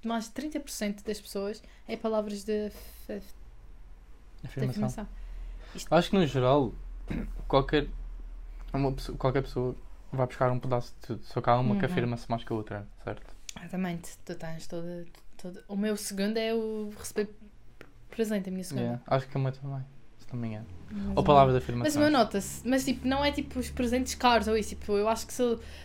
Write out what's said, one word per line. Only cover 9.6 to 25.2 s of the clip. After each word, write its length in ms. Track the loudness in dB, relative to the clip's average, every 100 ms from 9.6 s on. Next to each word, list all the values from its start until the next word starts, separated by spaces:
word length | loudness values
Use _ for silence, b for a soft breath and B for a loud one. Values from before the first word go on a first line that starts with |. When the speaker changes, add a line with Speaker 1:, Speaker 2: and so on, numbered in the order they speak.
| -2 -4 -10 -12 -6
Speaker 2:
vai 140 | 0 0
buscar 260 | 4 4
um 80 | 4
pedaço 340 | 2 0 0 -8
de 60 | -6
tudo, 160 | -6 -4
só 160 | 0
que 80 | 6
há 80 | 6
uma 160 | 6 4
que 100 | 4
Speaker 1:
Uhum. 60 |
Speaker 2:
afirma-se 380 | 2 2 0 -2
mais 140 | -4
que 80 | -2
a 20 | -4
outra, 320 | -2 -6 -8 -8
certo? 320 | -8 -8 -10 -12 -12 -12
Speaker 1:
Exatamente, 580 | -8 -4 -2 -4 -8 -12
tu 120 | -10 -8
tens 320 | -6 -6 -4
todo, 380 | -4 -4 -6 -10 -12 -14 -10
todo, 280 | -10 -10 -6
o 80 | -2
meu 220 | 0 -2
segundo 400 | -4 -2 0 0
é 160 | 0
o 360 | 0 -2 -4 -6 -8
receber 320 | -6 -2 -2 -6 -18 -18 -20 -18 -18 -18 -12
presente, 400 | -2 0 0 -2
a 20 |
minha 120 | -4
segunda. 200 | -4 -2 -2
Speaker 2:
Yeah, 180 | -2 0
acho 200 | 0 2
que 80 | 0
a 20 |
minha 120 | 0
também, 320 | -2 -6 -6 -8 -12 -16 -14
se 140 | -8
não 60 | -4
me 80 | -4
engano. 200 | -6 -8 -12 -8
Speaker 1:
Mas 180 | -4 0
Speaker 2:
Ou 120 | 4
Speaker 1:
o 40 |
Speaker 2:
palavras 300 | 8 10 10
Speaker 1:
meu 60 | 8
Speaker 2:
de 40 |
afirmação. 200 | 2 0 2
Speaker 1:
Mas 60 | 4
o 40 |
meu 100 | 6
nota-se, 560 | 6 4 2 -4 -4 2
mas 180 | 2 2
tipo, 220 | 0 2
não 160 | 2 2
é 60 |
tipo 280 | 2 -4 -4
os 100 | -4
presentes 460 | 0 2 2 0 2
caros 320 | 6 6 6
ou 100 | 2
isso, 120 | 0
tipo, 240 | -4 0
eu 160 | 2 4
acho 180 | 2